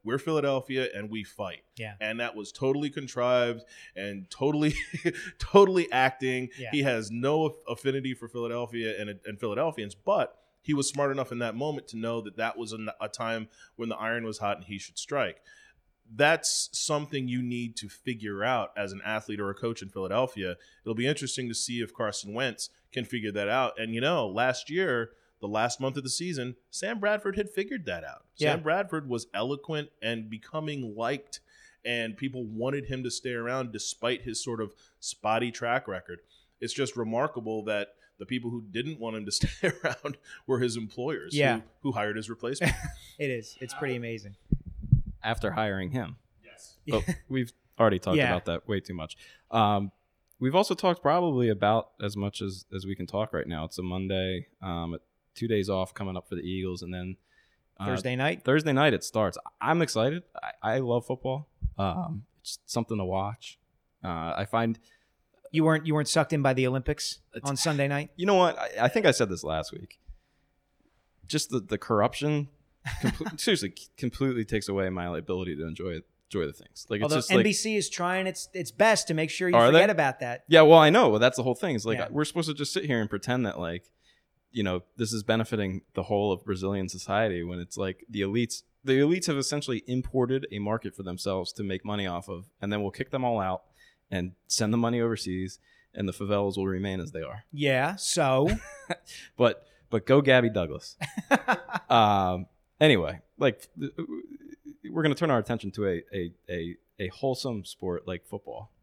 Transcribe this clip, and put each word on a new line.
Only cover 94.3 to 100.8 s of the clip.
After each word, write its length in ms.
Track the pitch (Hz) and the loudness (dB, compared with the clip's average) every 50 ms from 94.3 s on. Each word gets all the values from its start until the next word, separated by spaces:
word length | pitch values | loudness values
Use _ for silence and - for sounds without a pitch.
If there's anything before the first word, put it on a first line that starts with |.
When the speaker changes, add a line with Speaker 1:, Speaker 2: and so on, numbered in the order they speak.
| 90 _ _ _ | -8 _ _ _
Speaker 3:
send 240 | - - 113 104 | 0 0 2 2
the 40 | 113 120 | 2 2
money 220 | 117 117 120 120 | 2 2 2 2
overseas, 600 | 117 117 113 107 - - 92 92 95 92 - - _ _ _ _ _ _ _ | 2 0 0 -2 -4 -4 -4 -4 -4 -6 -8 -14 _ _ _ _ _ _ _
and 140 | - 101 95 | -4 -4 -4
the 40 | |
favelas 440 | 90 - 104 101 104 101 101 98 92 | -4 -4 -2 0 0 2 2 0 0
will 100 | 98 95 | 0 -2
remain 320 | 95 92 92 98 101 95 95 | -2 -2 -2 -2 -4 -4 -4
as 140 | 82 - | -6 -8
they 100 | - 80 | -8 -8
are. 220 | 80 67 - 107 - _ | -8 -8 -10 -12 -14 _
Speaker 2:
Yeah, 420 | - 143 147 139 131 127 135 160 196 | -6 -2 0 2 2 2 2 0 -2
so? 540 | 196 - - - 175 151 135 131 131 143 180 214 220 - - - - - - | -4 -4 -2 0 2 4 4 4 4 4 4 2 0 -4 -12 -18 -20 -10 -10
Speaker 3:
<laughs> 480 | - - _ - - - - - _ | -10 -10 _ -20 -18 -18 -18 -20 _
But, 280 | - 123 113 - - - _ - _ _ _ | 4 4 4 4 0 -10 _ -20 _ _ _
but 160 | - 107 - | -2 -2 4
go 140 | - 131 143 | 8 8 8
Gabby 300 | 143 135 127 127 120 117 | 10 8 8 8 8 6
Douglas. 460 | 110 104 87 78 69 76 | 2 2 0 0 -4 -10